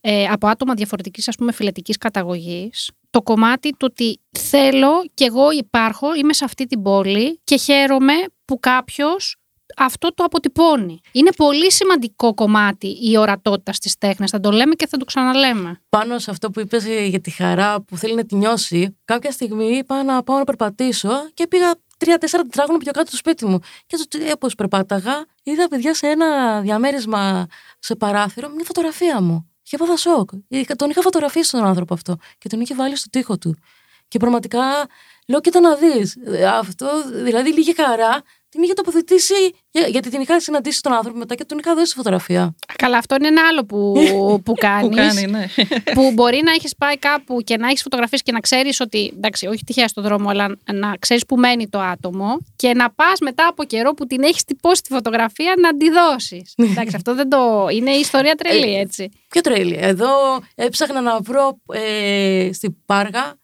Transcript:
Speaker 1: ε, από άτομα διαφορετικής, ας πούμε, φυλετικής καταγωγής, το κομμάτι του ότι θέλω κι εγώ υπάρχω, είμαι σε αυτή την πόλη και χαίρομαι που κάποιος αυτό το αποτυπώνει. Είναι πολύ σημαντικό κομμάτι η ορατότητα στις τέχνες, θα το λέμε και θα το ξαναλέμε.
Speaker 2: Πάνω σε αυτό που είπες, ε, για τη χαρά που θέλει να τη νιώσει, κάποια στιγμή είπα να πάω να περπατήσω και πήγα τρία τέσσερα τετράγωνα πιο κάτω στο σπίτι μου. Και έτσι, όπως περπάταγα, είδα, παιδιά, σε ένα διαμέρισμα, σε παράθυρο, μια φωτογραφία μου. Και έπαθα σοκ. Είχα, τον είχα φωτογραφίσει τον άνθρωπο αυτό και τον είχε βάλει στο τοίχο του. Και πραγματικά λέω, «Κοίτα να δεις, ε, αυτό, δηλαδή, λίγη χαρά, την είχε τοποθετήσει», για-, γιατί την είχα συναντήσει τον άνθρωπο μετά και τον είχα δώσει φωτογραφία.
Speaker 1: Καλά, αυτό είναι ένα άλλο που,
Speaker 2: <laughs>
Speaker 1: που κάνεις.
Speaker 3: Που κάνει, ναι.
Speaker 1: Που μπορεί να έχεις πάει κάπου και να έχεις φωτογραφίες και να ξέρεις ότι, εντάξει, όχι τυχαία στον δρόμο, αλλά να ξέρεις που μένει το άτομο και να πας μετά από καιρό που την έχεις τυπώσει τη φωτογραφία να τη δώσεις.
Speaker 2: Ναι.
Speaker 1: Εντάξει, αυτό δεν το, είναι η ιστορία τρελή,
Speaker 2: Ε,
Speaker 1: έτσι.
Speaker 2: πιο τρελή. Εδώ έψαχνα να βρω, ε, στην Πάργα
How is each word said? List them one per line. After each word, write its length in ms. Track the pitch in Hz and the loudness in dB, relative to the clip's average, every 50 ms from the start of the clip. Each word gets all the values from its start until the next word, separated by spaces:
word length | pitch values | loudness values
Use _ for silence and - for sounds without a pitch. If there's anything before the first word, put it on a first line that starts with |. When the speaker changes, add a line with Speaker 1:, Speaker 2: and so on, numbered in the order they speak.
Speaker 1:
ε, 240 | _ 220 208 202 202 | _ 0 0 0 2
από 220 | 190 208 202 - | 0 0 0 2
άτομα 280 | 208 220 - 269 254 254 | 0 0 0 0 -4 -2
διαφορετικής, 540 | 208 208 202 - 185 185 190 180 - 220 - | -2 -4 -6 -6 -10 -10 -12 -12 -10 -8 -8
ας 60 | 226 | -6
πούμε, 160 | - 240 240 233 | -4 -4 -4 -2
φυλετικής 440 | - 214 202 190 - 175 - 214 - | -2 -4 -4 -4 -6 -8 -8 -8 -4
καταγωγής, 920 | - 233 208 202 185 175 180 175 165 175 175 175 185 220 - - - - - _ _ _ | -4 -4 -4 -4 -4 -4 -6 -8 -8 -8 -10 -8 -10 -10 -10 -10 -12 -12 -12 _ _ _
το 120 | _ 247 - | _ 0 2
κομμάτι 480 | - 226 214 226 226 240 233 - 302 | 2 2 4 4 4 2 0 -2 -6
του 60 | 277 _ - 254 | -6 _ -4 -4
ότι 300 | - - 240 226 214 - _ _ _ - | -2 -2 -4 -4 -4 -6 _ _ _ -8
θέλω 680 | - - - 277 277 269 269 269 269 277 302 349 370 311 _ | -6 2 4 4 4 6 4 4 4 4 4 2 0 -4 _
κι 100 | - 285 | 0 0
εγώ 260 | 240 220 247 262 294 | 0 4 4 4 4
υπάρχω, 640 | 311 294 233 _ - 240 226 220 214 - - 285 330 | 4 0 -4 _ 0 0 0 0 -2 -4 -4 -4 -2
είμαι 180 | 311 277 302 302 | 0 0 0 0
σε 120 | - 294 | 0 -2
αυτή 220 | 262 - - 269 | -4 -6 -6 -6
την 160 | 247 - 226 196 | -4 -4 -4 0
πόλη 580 | 196 196 196 196 190 196 208 226 277 330 - _ | 2 2 2 2 0 0 0 0 -2 -4 -6 _
και 120 | - 285 | 0 0
χαίρομαι 560 | 262 - - 277 277 277 277 269 269 262 269 294 330 370 381 _ _ _ | 0 2 2 4 4 4 4 4 4 4 4 4 2 0 -4 _ _ _
που 160 | - 269 247 | -8 -6 -2
κάποιος 760 | - 254 254 254 254 - - - 285 302 339 392 - - - _ _ _ _ _ _ _ - | 0 0 0 0 -2 -4 -6 -4 -2 -2 -2 -2 -6 -8 -10 _ _ _ _ _ _ _ -2
αυτό 380 | - - 262 - - - 330 349 | -2 -2 -2 0 -2 -4 -4 -2
το 100 | - 370 | 0 -2
αποτυπώνει. 760 | 349 - 330 - 294 - - 330 339 302 269 208 175 160 165 _ _ _ | -2 -2 -2 -4 -2 0 2 4 4 4 2 0 -4 -8 -12 _ _ _
Είναι 180 | 247 277 370 370 | 4 4 4 6
πολύ 360 | - 311 294 285 294 330 381 381 | 4 2 2 4 4 2 2 2
σημαντικό 640 | - 480 381 370 311 240 226 _ _ - 233 214 | 2 4 4 2 2 2 -4 _ _ 0 0 0
κομμάτι 640 | - 220 208 208 214 208 202 196 202 - 196 196 - 247 226 | 2 0 2 4 4 4 2 0 -2 -8 -10 -8 -4 0 2
η 60 | 220 220 | 4 4
ορατότητα 540 | 214 208 202 196 _ 220 202 196 _ - 190 | 4 4 2 0 _ -2 -2 -2 _ -6 -10
στις 260 | - - 196 - _ | -8 -6 -6 -6 _
τέχνες, 320 | - 202 190 196 202 190 | -2 -2 -2 -2 -4 -4
θα 100 | - 214 | -4 -2
το 100 | 190 208 | 0 2
λέμε 240 | 202 220 247 294 320 | 2 4 4 4 2
και 120 | - 330 | 0 -2
θα 100 | 294 - | -4 -4
το 80 | 277 254 | -6 -6
ξαναλέμε. 760 | - - 277 254 254 254 269 277 262 240 214 185 170 175 - _ _ | -4 -2 0 0 2 2 2 2 2 2 0 -4 -6 -10 -12 _ _
Speaker 2:
Πάνω 300 | - 214 214 233 240 240 | 0 0 0 0 -4 -6
σε 120 | - - | -6 -8
αυτό 200 | 202 165 - 214 | -8 -6 -8 -8
που 100 | 190 214 | -6 -6
είπες, 240 | 220 202 - 233 202 | -8 -2 -2 -4 -2
ε, 180 | 214 226 220 208 | -2 -4 -2 -2
για 160 | 196 185 190 | -2 -2 -4
τη 100 | 170 - | -4 -6
χαρά 500 | 156 - 185 180 175 175 196 208 208 208 | -8 -2 -2 0 2 2 2 0 0 -2
που 160 | 202 _ - | -6 _ -12
θέλει 180 | 170 - 220 226 | -8 -6 -4 -2
να 100 | 226 226 | -4 -4
τη 100 | 226 202 | -2 -2
νιώσει, 640 | 196 202 220 233 226 226 - 175 170 180 196 196 _ _ | 0 2 2 0 0 -2 -2 0 0 0 -2 -4 _ _
κάποια 260 | - 220 240 240 285 | -4 -4 -2 -2 -6
στιγμή 360 | 262 - 262 220 214 214 220 220 233 | -6 -6 -6 -6 -4 -2 -2 0 0
είπα 260 | 262 269 269 269 269 277 | -2 -2 _ -4 -2 -2
να 200 | 269 269 254 247 | 0 0 -2 0
πάω 160 | - 269 277 | 0 -2 -2
να 60 | 277 | 0
περπατήσω 680 | 277 269 - 233 208 202 - 254 262 233 - - 196 233 277 294 320 _ | -2 -2 -2 -2 -4 -2 -2 -2 -2 -2 -2 -2 -4 -4 -4 -6 -10 _
και 120 | - 339 | -6 -4
πήγα 280 | 339 - 359 359 349 339 339 _ _ _ _ | 0 2 2 2 2 0 _ _ _ _ _
τρία 200 | - 320 339 339 | 2 2 2 2
τέσσερα 240 | 330 311 - 349 339 | 2 0 0 -2 -2
τετράγωνα 360 | 247 - - 285 285 330 339 | -2 -2 -2 0 0 0 -2
πιο 140 | 262 269 277 | -2 -4 -2
κάτω 140 | 269 320 | -2 -4
στο 100 | 320 - | -4 -4
σπίτι 300 | 247 - - - - 226 | -6 -2 -2 -2 -2 0
μου. 120 | 208 190 180 165 - - - _ | 0 0 0 -2 -6 -20 -20 _
Και 100 | _ - 330 311 - - | _ -8 -8 -8 -8 -8
έτσι, 160 | 302 311 311 302 | -8 -4 -4 -4
όπως 200 | 294 - 254 - | -2 -4 -6 -4
περπάταγα, 720 | - 208 196 - 196 190 190 208 196 185 226 269 294 311 _ _ _ _ | -2 -4 -2 0 -2 -2 -2 -4 -4 -2 -4 -4 -6 -6 _ _ _ _
είδα, 260 | - 294 302 359 349 | -6 -2 0 0 0
παιδιά, 260 | 294 269 240 302 320 | 0 -2 -2 -2 -2
σε 120 | 311 - | 0 0
ένα 540 | 294 302 302 330 320 302 277 262 233 220 214 | 0 0 2 2 2 2 0 0 0 0 -2
διαμέρισμα, 840 | 202 202 214 214 240 277 277 277 226 214 220 202 202 196 190 185 180 165 - - - - - _ | -2 -2 0 0 0 0 -2 -2 -4 -4 -2 0 0 0 0 0 -2 -6 -10 -20 -20 -20 -20 _
σε 160 | - - 226 | -8 -8 -4
παράθυρο, 520 | 226 - 208 202 202 208 202 202 - 247 294 | -2 -2 0 0 0 0 -2 -4 -8 -12 -10
μια 160 | 294 311 339 | -8 -8 -8
φωτογραφία 560 | - 339 359 330 320 311 - 349 349 294 226 | -6 -4 -2 -2 -2 -2 -2 -2 0 0 2
μου. 300 | 185 170 165 165 165 _ _ _ _ | 0 0 0 -2 -4 _ _ _ _
Και 140 | - - 285 | -12 -6 -4
έπαθα 160 | 330 339 349 | 0 0 0
σοκ. 340 | 320 - 339 339 277 196 196 - 190 202 _ | 0 2 2 2 2 0 -2 -6 -18 -16 _
Είχα, 280 | 247 269 269 - 294 | -6 -6 -4 -4 -4
τον 140 | 240 277 294 | -2 -2 -2
είχα 100 | 294 359 359 | 0 2 2
φωτογραφίσει 480 | 370 381 349 294 285 - 330 330 - | 2 2 2 -2 0 0 0 -2 0
τον 140 | - 247 220 | 0 0 2
άνθρωπο 300 | 196 190 180 180 165 180 | 2 2 0 0 -4 -6
αυτό 220 | 165 - - 180 165 _ - _ _ | -8 -4 -6 -8 -8 _ -20 _ _
και 100 | _ 208 | _ -8
τον 120 | 226 220 | -6 -6
είχε 140 | 233 247 294 | -6 -6 -4
βάλει 220 | 254 262 269 277 | -4 -4 -4 -4
στο 140 | 277 - - | -6 -10 -4
τοίχο 280 | - 254 247 - 220 - | -4 -4 -2 -2 -4 -4
του. 180 | - 170 160 - _ _ _ _ _ _ _ _ _ _ | -4 -6 -6 -6 _ _ _ _ _ _ _ _ _ _
Και 100 | - 208 | -4 0
πραγματικά 420 | 196 240 240 233 226 214 - 240 254 262 277 294 294 269 _ _ _ _ _ _ _ | 0 2 0 0 -2 -2 -2 -2 0 0 0 -2 -4 -6 _ _ _ _ _ _ _
λέω, 140 | _ 247 294 | _ -2 2
«Κοίτα 200 | 311 349 339 359 | 2 2 4 6
να 140 | 349 339 302 | 6 6 6
δεις, 420 | 285 302 339 294 240 208 233 - 247 247 | 6 4 4 4 2 0 -2 -6 -10 -10
ε, 200 | 226 196 175 180 | -6 -2 0 2
αυτό, 400 | 190 214 226 220 185 185 _ 254 269 294 311 302 269 240 - 247 | 2 2 0 -2 -4 -8 _ -6 -4 -4 -4 -4 -6 -8 -6 -2
δηλαδή, 280 | 247 226 226 262 294 320 | 0 0 0 0 0 0
λίγη 220 | 302 320 294 339 | 0 0 0 0
χαρά, 480 | - 311 269 233 220 226 226 240 294 277 _ _ _ _ _ | 0 2 0 2 2 2 0 0 -2 -4 _ _ _ _ _
την 140 | _ 302 339 | _ -2 0
είχε 100 | 349 370 | 0 0
τοποθετήσει», 600 | 381 381 349 330 330 330 - 370 370 - - 381 403 381 370 359 _ _ _ | -2 -2 -2 0 -2 2 4 2 4 4 4 2 2 2 0 0 _ _ _
για-, 160 | _ 311 330 254 | _ 0 0 2
γιατί 220 | 226 254 220 247 | 0 -2 -2 -2
την 100 | 233 277 | -4 -6
είχα 200 | 269 - 330 349 | -2 2 0 0
συναντήσει 400 | 330 - 302 294 233 269 294 - - | 0 0 -2 -2 -2 -2 -6 -4 0
τον 100 | 285 254 | 0 0
άνθρωπο 260 | 233 220 233 226 240 | 0 0 -2 -8 -10
μετά 160 | 233 233 247 | -8 -8 -8
και 100 | 247 302 | -8 -8
τον 140 | _ 302 302 | _ -8 -6
είχα 160 | 294 330 339 | 0 0 2
δώσει 200 | 311 339 339 - | 2 2 0 0
φωτογραφία. 600 | 254 196 214 190 185 - - 180 180 180 170 160 _ - _ - | -4 -2 0 0 0 0 0 0 0 0 0 -4 _ -14 _ -6
Speaker 1:
Καλά, 220 | - - 254 247 233 | -2 0 2 2 2
αυτό 160 | 240 - 269 | 0 2 0
είναι 120 | 277 285 | 2 2
ένα 160 | 302 311 320 320 330 | 4 4 6 6 4
άλλο 140 | 330 311 247 | 2 2 -2
που, 300 | 202 208 208 202 202 202 196 311 - | -4 -2 -2 0 2 4 6 6 6
Speaker 2:
<laughs> 360 | 196 196 196 196 208 202 - | 4 4 2 2 2 2 2
Speaker 1:
που 80 | 214 233 | -2 -2
κάνεις. 340 | - - 202 202 202 208 226 | 2 2 2 2 4 2 2
Speaker 3:
Που 60 | 214 | 2
κάνει, 320 | 226 214 208 214 196 196 | 4 4 4 2 2 0
ναι. 200 | 190 208 220 196 185 - - 220 190 294 240 208 - 302 | -2 -2 -4 -4 -4 0 -2 0 0 0 -4 -2 -2 2
Speaker 1:
Που 160 | 262 269 269 240 | 4 4 4 4
μπορεί 260 | 220 240 240 240 277 311 | 4 4 4 4 2 2
να 80 | 330 320 | 2 2
έχεις 220 | 330 - 302 - _ | 2 0 -4 -6 _
πάει 200 | - 285 285 277 | -2 -2 -2 0
κάπου 420 | - 285 294 294 285 _ 254 240 226 | 0 0 -2 -2 -4 _ -6 -6 -2
και 120 | - 233 | -2 -2
να 120 | 220 226 247 | -2 0 0
έχεις 140 | 277 269 - | -2 -2 -2
φωτογραφίες 400 | 285 262 254 240 226 - 269 - | -6 -2 -2 -2 -2 -2 -4 -2
και 100 | - 233 | -2 -4
να 80 | 226 | -2
ξέρεις 400 | 208 - - 254 262 285 277 - | 0 0 0 0 0 0 -2 -2
ότι, 320 | 262 226 - 214 208 - - | -4 -4 -2 -4 -4 -4 -6
εντάξει, 300 | 180 202 214 196 - - | -4 -6 -4 -4 -4 -6
όχι 180 | 185 214 214 - | -6 -6 -6 -6
τυχαία 240 | - 233 - 240 220 | -6 0 0 0 0
στον 140 | - - 202 | 0 -4 -2
δρόμο, 260 | 214 208 202 202 202 | -2 0 0 0 0
αλλά 280 | 202 202 202 202 202 202 _ - 202 | 0 0 -2 -2 -4 -8 _ -8 -6
να 240 | 196 202 208 202 - | -4 -4 -4 -6 -6
ξέρεις 260 | - - 240 240 240 | -2 0 0 0 0
που 100 | _ 269 | _ 2
μένει 320 | 247 247 247 247 240 226 202 | 2 4 4 2 0 -2 -4
το 120 | - 202 | -4 -4
άτομο 560 | 190 185 180 175 - 185 180 190 196 202 240 320 - _ _ | -4 -4 -6 -6 -8 -8 -6 -4 -4 -4 -4 -4 -6 _ _
και 180 | _ - 247 240 | _ 0 0 2
να 160 | 247 247 240 | 2 2 0
πας 280 | 240 _ 302 339 381 370 | 2 _ 2 2 2 2
μετά 260 | 320 277 254 - 320 | -2 -4 0 2 0
από 180 | 339 339 - 302 | 0 2 -2 -8
καιρό 300 | - - 220 233 269 294 | -6 -4 0 0 0 0
που 120 | - 294 | -2 -6
την 160 | 247 269 254 269 | -6 -2 0 2
έχεις 220 | 302 339 - - | 2 2 0 -2
τυπώσει 380 | - 285 - - 339 359 370 - | -6 -6 -2 2 2 2 2 0
τη 100 | - 269 | -4 -6
φωτογραφία 600 | 262 220 226 220 233 226 226 214 - 302 349 381 359 | -4 -2 -2 0 0 0 -2 -2 -4 -2 0 2 4
να 180 | 349 339 320 | 4 4 4
τη 140 | 285 311 320 | 4 2 4
δώσεις. 600 | 311 349 349 330 285 254 - - - 175 180 - - | 4 6 4 4 2 0 -4 -10 -12 -14 -18 -16 0
Speaker 2:
Ναι. 100 | - 233 | 0 2
Speaker 1:
Εντάξει, 300 | 220 196 214 233 226 175 | 2 2 0 -2 -4 -4
αυτό 180 | 202 180 - 247 | -6 -4 -4 -2
δεν 140 | 254 285 269 | -2 0 2
το, 380 | 277 269 254 240 220 208 196 175 | 2 2 4 4 2 2 2 0
είναι 200 | 160 220 233 262 | 0 0 0 0
η 80 | 277 277 | 2 0
ιστορία 340 | 294 285 - 269 269 294 311 | 0 2 0 2 2 2 0
τρελή, 400 | 302 349 349 320 311 285 226 202 | 0 0 0 2 2 2 2 0
Speaker 2:
Ε, 60 | 196 | -2
Speaker 1:
έτσι. 280 | 202 190 - - 196 180 _ _ _ _ | -4 -4 -6 -10 -12 -12 _ _ _ _
Speaker 2:
πιο 120 | - 339 | -2 0
τρελή. 360 | 339 302 247 202 190 175 170 156 | 2 2 2 2 0 0 -2 0
Εδώ 280 | - 196 196 180 220 254 269 277 277 269 262 254 - - _ | 0 0 2 2 2 2 4 4 4 2 0 -2 -6 -12 _
έψαχνα 460 | - 233 247 240 - 311 285 277 262 | -4 -4 -4 -2 -2 -4 -2 -2 -2
να 200 | 247 240 226 220 | -2 0 -2 -2
βρω, 380 | 214 214 247 277 277 269 269 _ _ _ - | -4 -2 0 2 2 0 0 _ _ _ -8
ε, 800 | 226 220 220 214 214 208 202 202 202 196 190 190 185 185 185 185 | -6 -4 -4 -4 -2 -2 -2 0 0 0 2 2 0 0 -2 -4
στην 220 | - - 202 165 _ _ | -6 -8 -8 -8 _ _
Πάργα 480 | _ 202 202 202 214 190 - 269 285 285 _ | _ 0 0 0 -2 -4 -6 -6 -6 -8 _